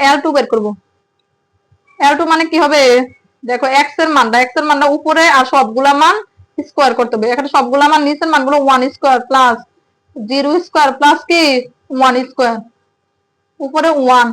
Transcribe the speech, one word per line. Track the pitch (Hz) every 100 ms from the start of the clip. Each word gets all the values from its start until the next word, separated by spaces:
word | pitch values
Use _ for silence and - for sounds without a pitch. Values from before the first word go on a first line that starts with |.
| 277
এল | 285
টু | 277 285
বের | -
করব। | 226 208 202 _ _ _ _ _ _ _ _ _ _ _ -
এল | 277 294
টু | 320
মানে | 320 330
কি | 320
হবে? | 294 294 262 247 254 _ _ _
দেখো | 233 247 262 269
এক্স | 294 -
এর | 320 294
মানটা, | 226 233
এক্স | 254 -
এর | 302
মানটা | 285 285 294
উপরে | 311 311 330 277
আর | 254
সবগুলা | 311 220 226 277 285
মান | 320 415 415 _ _ - 294
স্কয়ার | - 269 240
করতে | 233 226
হবে। | 220
এখানে | 247 277 285
সবগুলা | 247 269 294
মান | 311 285
নিচের | 294 320
মানগুলো | 302 262 294 269
ওয়ান | 262 262 -
স্কয়ার | 277 254 240
প্লাস | 269 247 233 - _ _ _ _ 285
জিরো | 214 269 285 339 359
স্কয়ার | 330 285 262
প্লাস | 294 311 -
কি? | 339 311 254 247 _ - 262
ওয়ান | 262 254 254
স্কয়ার। | - 240 220 220 _ _ _ _ _ _ _ _ -
উপরে | 277 311 320 302
ওয়ান, | 254 247 240